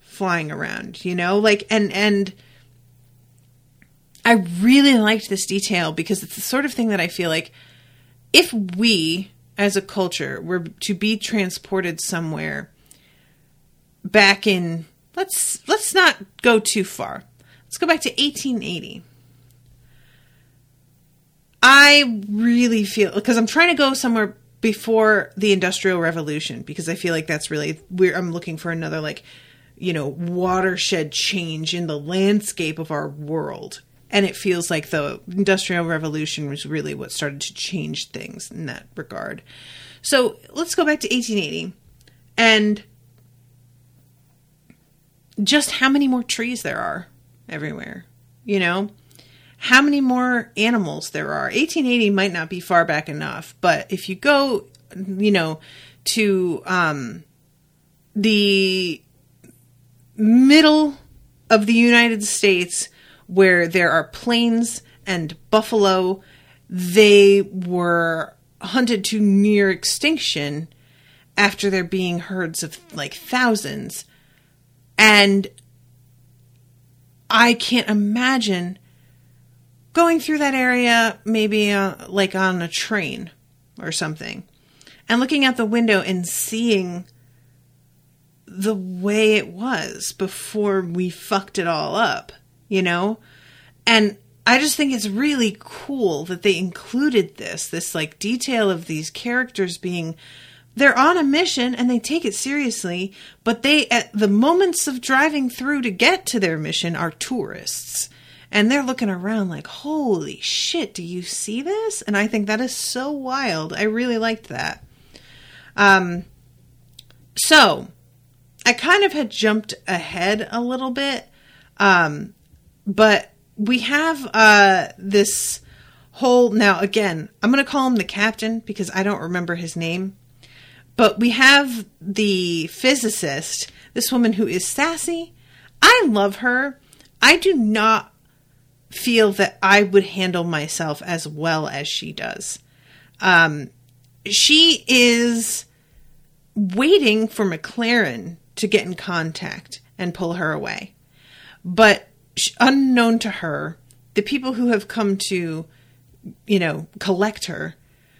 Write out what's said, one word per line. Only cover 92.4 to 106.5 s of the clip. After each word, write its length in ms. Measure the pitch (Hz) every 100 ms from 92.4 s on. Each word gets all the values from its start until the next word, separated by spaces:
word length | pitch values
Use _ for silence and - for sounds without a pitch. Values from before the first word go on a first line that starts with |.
| _ _ -
you 140 | 190
know? 360 | 180 175 202 226 _ _ _ _ _ _ -
And 300 | 226 208 - _ _ 226
I 120 | 262
just 180 | 294 -
think 160 | 285
it's 160 | 240 208
really 480 | 202 294 277 220 -
cool 680 | - - - 269 196 147 170
that 160 | 175
they 160 | 208 175
included 800 | 185 - - 247 285 233 170 -
this, 320 | - 156 -
this, 260 | 165 -
like, 240 | 165 156 -
detail 520 | 208 247 269 233 202
of 160 | 170 170
these 240 | 156 160
characters 680 | - 240 247 254 - 180 170
being, 380 | 180 175 165 160 - - - - _
they're 240 | - 277 254
on 180 | 294 359
a 60 |
mission 500 | 277 302 359 269 247
and 160 | 247 247
they 120 | 240
take 240 | - 330
it 100 | 254
seriously, 800 | - 269 294 254 - 180 175 190 - - -
but 180 | - 233
they, 240 | 277 302 -
at 220 | 240 -
the 140 | 208 208
moments 640 | 208 277 349 381 330 294
of 120 | 254
driving 480 | - 262 311 294 254
through 340 | - 262 285
to 80 | 240
get 340 | 180 262 381 -
to 140 | 233
their 180 | 180